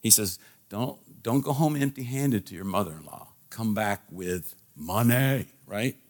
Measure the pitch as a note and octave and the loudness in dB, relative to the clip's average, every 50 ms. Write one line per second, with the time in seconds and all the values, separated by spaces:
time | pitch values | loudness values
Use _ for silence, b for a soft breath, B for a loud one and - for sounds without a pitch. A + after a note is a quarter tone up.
0 | - A2+ G#2 - G#2+ F#2 - - B B B B B _ G2+ G#2 A#2+ - - - | 6 6 4 4 4 0 -4 -8 B B B B B _ -4 -4 -4 -4 -4 -10
1 | _ - - - - A2+ A#2 C#3 C#3 D3+ D3 C3 D#3+ D3+ D3+ C#3+ C#3 C#3 C3+ - | _ -20 -20 -8 -4 0 2 2 2 2 0 2 2 2 2 2 0 -2 -2 -4
2 | C3 B2 B2+ C3+ C#3+ C#3 B2 G2+ F#2+ - G2 E2+ F#2 G2 F#2 F#2+ G2+ E2 D#2 D#2 | -8 -6 -4 0 0 2 2 2 -2 -4 -12 -8 -6 -2 0 0 0 0 -4 -12
3 | D2+ D2 - - - - - _ _ _ - - A2+ A2 G#2 G2 A2 G#2 G2+ G2 | -14 -16 -16 -16 -18 -20 -20 _ _ _ -8 -2 0 0 0 2 0 0 -2 -4
4 | - - - F2+ F#2 F2+ F2+ F2+ E2 - - _ _ _ _ - D#2 D#2+ F2+ A2 | -6 -16 -12 -8 -4 -4 -4 -4 -6 -10 -16 _ _ _ _ -14 -8 -2 0 2
5 | A#2 A#2 A#2+ B2 C3+ C3+ C3+ C3 F#2+ - - _ _ - - G2+ A#2 C3 - - | 4 6 6 6 4 2 2 0 -2 -6 -12 _ _ -8 -4 -2 -2 -2 -2 -4
6 | _ | _